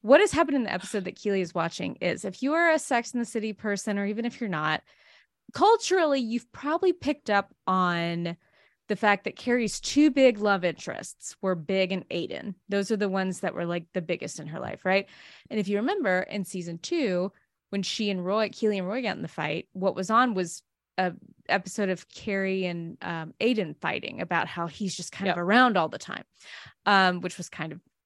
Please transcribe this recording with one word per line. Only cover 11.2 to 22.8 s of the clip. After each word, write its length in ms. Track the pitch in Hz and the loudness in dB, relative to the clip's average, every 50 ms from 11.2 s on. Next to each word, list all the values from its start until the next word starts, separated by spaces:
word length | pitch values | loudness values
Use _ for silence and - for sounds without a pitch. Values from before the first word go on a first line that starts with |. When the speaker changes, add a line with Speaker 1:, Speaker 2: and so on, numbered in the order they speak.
| - - - _ | -16 -18 -14 _
Speaker 1:
were 140 | - 190 185 | -2 -2 -2
Big 360 | 170 151 - 196 190 190 180 | -2 -2 -2 2 2 2 2
and 160 | 196 185 - _ | 0 -4 -4 _
Aiden. 440 | - 170 170 - - 65 - - 185 _ _ _ | -6 -4 -4 -4 -8 -8 -8 -10 -12 _ _ _
Those 220 | 202 202 202 - | -2 -2 0 0
are 60 | 226 | -2
the 120 | 202 208 196 | -2 0 -2
ones 300 | 190 190 185 190 180 - | 0 0 -2 -2 -4 -2
that 140 | - 175 - | -4 -4 -2
were, 100 | 170 175 | -2 -4
like, 200 | 170 170 175 170 _ _ | -2 -4 -4 -6 _ _
the 80 | 190 | -8
biggest 380 | 165 160 175 - - 170 - - | -4 -4 -6 -6 -6 -10 -10 -10
in 80 | 151 | -10
her 120 | 156 151 147 | -10 -10 -8
life, 240 | 123 113 - - _ | -8 -8 -10 -4 _
right? 220 | 185 190 196 190 - - - - - - - _ _ | 2 2 2 0 -2 -16 -20 -20 -20 -20 -20 _ _
And 100 | - 214 | -4 -4
if 80 | 196 | -2
you 100 | 185 202 | 0 0
remember 420 | 202 220 285 415 427 294 196 185 185 - - | 0 0 0 0 0 0 2 2 0 0 -2
in 140 | - 208 190 | -6 -8 -6
season 360 | - - 185 170 170 170 170 | -6 -6 -8 -8 -8 -10 -10
two, 520 | - - 349 339 285 208 180 175 180 196 _ _ _ _ _ _ _ _ | -6 -4 -2 0 0 0 0 0 -2 -2 _ _ _ _ _ _ _ _
when 120 | - 202 | -6 -4
she 280 | 190 - - - 220 202 | -4 -4 -4 -2 -2 -2
and 160 | 196 185 175 | -2 -2 -2
Roy, 240 | 180 196 214 220 202 | -2 0 0 0 -2
Keely 280 | - - - 214 208 | -2 0 0 0 0
and 100 | 196 180 | 0 -2
Roy 140 | 180 208 262 | -4 -4 -4
got 140 | 254 214 - | -2 -4 -4
in 60 | - | -4
the 60 | 160 | -8
fight, 400 | 165 - - 156 151 160 170 - _ _ | -10 -6 -6 -4 -2 -2 -4 -6 _ _
what 220 | 185 180 196 - | -2 -2 -2 0
was 140 | - 190 175 | -2 -2 2
on 240 | 220 233 254 254 220 | 4 4 4 4 2
was 280 | 185 185 165 - - _ _ _ _ _ _ _ | 0 -2 -4 -6 -14 _ _ _ _ _ _ _
a 160 | - 185 180 - - - - - _ _ - | -2 -2 -2 -2 -8 -20 -20 -20 _ _ 0
episode 400 | - 196 180 185 - - 208 190 | 0 0 0 -4 -4 -2 -2 -2
of 180 | 185 175 - _ | -2 -4 -6 _
Carrie 560 | - - - 220 202 196 190 190 190 190 185 | -20 -12 -6 -4 -2 -2 0 0 0 -2 -2
and, 320 | 180 175 170 | -4 -4 -6